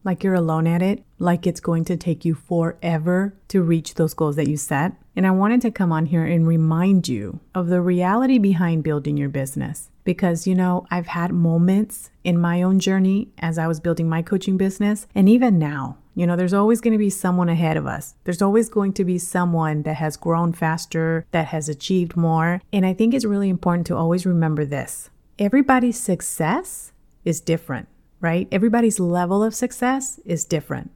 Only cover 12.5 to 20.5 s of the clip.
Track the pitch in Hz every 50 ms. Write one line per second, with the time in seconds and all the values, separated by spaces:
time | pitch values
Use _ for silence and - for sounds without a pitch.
12.5 | 170 175 180 185 190 190 180 196 190 190 190 190 190 196 - - _ - - 170
13.5 | 160 170 160 165 165 156 156 175 165 165 165 165 160 165 165 - 208 185 185 -
14.5 | 190 185 190 190 190 - 208 208 208 208 - - - 202 190 190 220 247 262 247
15.5 | 202 170 156 147 147 143 131 127 135 - _ _ _ - 180 175 175 170 180 175
16.5 | 190 196 202 214 233 226 - 240 220 214 214 202 190 - - 185 180 180 180 175
17.5 | 165 165 170 160 160 156 147 135 - - - - - _ _ - 175 165 202 196
18.5 | 202 226 226 226 - 214 196 196 190 - 196 180 185 180 180 - - 185 180 175
19.5 | 170 165 160 156 151 151 147 160 151 139 160 156 151 - - 170 165 165 170 170